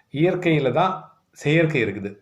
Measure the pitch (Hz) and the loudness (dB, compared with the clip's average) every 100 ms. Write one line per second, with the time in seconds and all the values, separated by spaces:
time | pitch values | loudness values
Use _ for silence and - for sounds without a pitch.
0 | _ 139 175 180 175 156 131 135 190 - | _ -2 0 0 0 2 2 2 0 -2
1 | - _ _ - 147 160 160 151 107 98 | -14 _ _ -8 0 2 2 0 -2 -4
2 | 98 98 | -10 -10